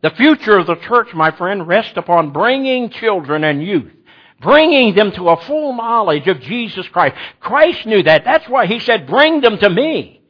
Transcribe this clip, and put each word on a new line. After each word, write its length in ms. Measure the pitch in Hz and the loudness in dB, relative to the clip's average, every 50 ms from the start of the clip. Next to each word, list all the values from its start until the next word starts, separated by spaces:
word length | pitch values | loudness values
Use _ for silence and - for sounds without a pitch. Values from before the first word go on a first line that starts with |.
The 80 | - 156 | -4 -4
future 480 | - - 240 311 311 - - 214 214 | -2 2 2 2 2 2 2 2 2
of 100 | 190 170 | 2 2
the 80 | 175 170 | 0 -4
church, 380 | 165 - - 226 240 226 - - | -6 -4 0 0 0 0 0 -2
my 180 | 165 156 160 | 0 0 0
friend, 340 | 156 - 175 180 202 202 170 | 0 -2 -6 -4 -4 -6 -4
rests 300 | 160 175 208 170 - - | 0 0 0 0 -2 -8
upon 360 | 185 - - 175 170 160 147 | -10 -4 0 0 0 0 0
bringing 580 | 139 156 196 233 262 277 269 262 254 254 247 214 | -2 -2 0 0 0 0 -2 -2 -2 -2 -4 -6
children 560 | - - 220 220 208 185 151 131 151 151 156 | -8 -4 -4 -2 -2 -2 -4 -4 -4 -2 0
and 180 | 156 147 143 151 | -2 -2 -2 -4
youth, 300 | 190 208 160 113 - _ _ _ _ _ _ _ _ _ _ | -2 -2 -4 -4 -4 _ _ _ _ _ _ _ _ _ _
bringing 520 | - - 262 302 311 320 330 269 254 220 180 | 0 2 4 4 4 4 4 4 2 2 2
them 200 | 196 214 202 - | 2 0 0 -2
to 160 | 180 180 170 | -2 0 0
a 80 | 170 | 0
full 360 | 165 - - 294 311 302 285 247 | 0 0 -6 -6 -4 -4 -4 -6
knowledge 540 | 233 226 233 233 233 214 180 151 147 135 | -6 -4 -2 -2 0 0 0 -2 0 0
of 140 | 170 185 143 | -2 -2 -2
Jesus 440 | 120 127 202 247 233 208 - 185 180 - | -4 -8 -8 -6 -6 -8 -10 -12 -14 -6
Christ. 260 | _ 175 165 139 - - - - - _ | _ 0 0 0 0 -6 -18 -18 -20 _
Christ 460 | - - 220 285 311 349 277 - - | -10 -4 2 2 2 2 2 -4 -4
knew 180 | 220 220 202 170 | 0 0 2 4
that. 220 | 156 160 151 - | 4 2 2 2
That's 240 | 240 294 320 - - | 0 -2 -2 -2 -2
why 160 | 247 269 226 | -2 -2 0
he 140 | 170 220 240 | 0 -2 -4
said, 280 | - - 233 214 143 | -2 -2 -2 -2 -2
"Bring 320 | 131 160 254 294 311 330 302 | -2 2 2 2 2 2 2
them 180 | 262 233 214 180 | 2 0 2 4
to 100 | 208 202 | 2 2
me." 520 | 170 196 196 - 311 - 143 - _ _ _ _ | 2 2 -2 -2 -2 -4 -8 -10 _ _ _ _